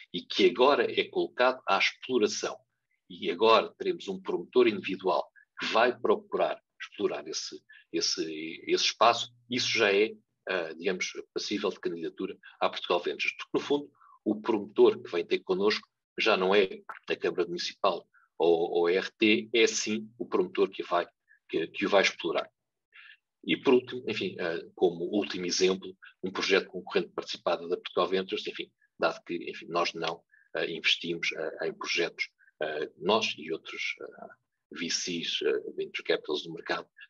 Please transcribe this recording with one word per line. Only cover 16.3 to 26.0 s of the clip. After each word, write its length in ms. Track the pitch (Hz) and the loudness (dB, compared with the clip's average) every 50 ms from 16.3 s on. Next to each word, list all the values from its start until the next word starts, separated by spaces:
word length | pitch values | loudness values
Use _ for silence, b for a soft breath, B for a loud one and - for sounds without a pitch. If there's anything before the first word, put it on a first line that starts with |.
| 104 | 2
não 180 | 92 92 95 98 | 2 4 4 4
é 260 | 104 95 92 - - - - - - - - | 4 4 2 0 -12 -16 -18 -20 -12 -6 -6
a 80 | - | -6
Câmara 300 | - - 90 85 90 85 | -2 -2 -2 0 0 -2
Municipal 600 | 175 175 175 - - - - - 98 87 80 - _ b b b b b | -2 -2 -6 -6 -8 -6 -2 0 0 0 0 -6 _ b b b b b
ou, 340 | - 80 85 85 82 87 - | 2 4 4 4 4 2 0
ou 140 | 85 87 85 | 0 2 2
a 60 | 85 | 4
R 160 | 90 95 95 - _ - | 2 2 0 -2 _ 2
T, 300 | 113 107 107 110 - - | 4 4 4 4 2 0
é 140 | - 117 110 | 2 4 4
sim 420 | 107 - - - 107 107 110 - - - - | 4 2 0 -2 -2 -4 -4 -6 -10 -12 -12
o 80 | 87 | -8
promotor 420 | - - 101 92 90 - 107 98 92 | -2 0 0 0 0 2 0 0 0
que 140 | - - | 0 -6
vai, 240 | 85 - 87 87 85 - _ _ _ b b b b - | -6 -2 0 -2 -2 -2 _ _ _ b b b b -6
que, 180 | - 82 82 82 | -4 -4 -4 -4
que 180 | - - 104 | -4 -4 0
o 20 | 92 | 4
vai 140 | - - | 6 6
explorar. 460 | - - - - - 82 78 71 - - _ _ _ _ _ _ _ _ B B B B B B B _ _ _ - | 6 4 0 -2 -4 -2 -2 -2 -4 -6 _ _ _ _ _ _ _ _ B B B B B B B _ _ _ -2
E 120 | - - | -2 -2
por 180 | - - 139 127 | 2 4 6 6
último, 300 | 127 123 120 131 123 - 113 | 6 4 2 -10 -8 -6 -6
enfim, 280 | 104 101 101 92 - - | -4 -4 -4 -6 -4 -4
eh, 280 | 92 85 82 82 - - - | -4 -2 -4 -4 -6 -8 -2
como 300 | - 98 87 85 82 87 | 2 2 2 2 2 -4
último 420 | 92 101 104 92 - - 92 90 | -2 0 0 -2 -2 -4 -4 -4
exemplo, 500 | 87 85 - 92 92 95 95 95 92 - _ | -2 0 2 4 4 2 2 -4 -12 -16 _